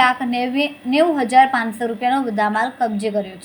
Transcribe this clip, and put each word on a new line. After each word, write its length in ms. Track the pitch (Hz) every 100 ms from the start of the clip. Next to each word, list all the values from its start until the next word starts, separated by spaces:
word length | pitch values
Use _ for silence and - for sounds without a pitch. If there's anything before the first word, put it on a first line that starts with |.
લાખ 240 | 254 254 247
નેવું 880 | 247 247 262 294 - 254 285 339 294
હજાર 260 | 233 254 262 254
પાંચસો 340 | 226 214 233
રૂપિયાનો 360 | 220 247 269 247
મુદ્દામાલ 480 | 208 208 214 247 -
કબજે 320 | 240 208 214 208
કર્યો 240 | 185 185